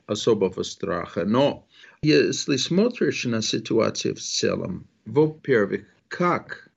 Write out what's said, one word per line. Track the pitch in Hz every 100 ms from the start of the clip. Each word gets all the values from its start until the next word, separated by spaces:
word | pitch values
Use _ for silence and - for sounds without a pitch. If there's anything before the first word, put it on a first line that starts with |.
| -
особого | 107 - 104 95 95
страха. | 92 - 90 87 87 - 90
Но | 120 139 92 _ - - -
если | 151 147 120 156 - 135
смотришь | - 170 240 - 165 127 123
на | 113
ситуацию | 110 - 110 113 107 104 110 -
в |
целом, | - - - 50 92 87 - _ -
во-первых, | 123 156 156 - 120 98 101 - _ -
как | - 175 165 - - -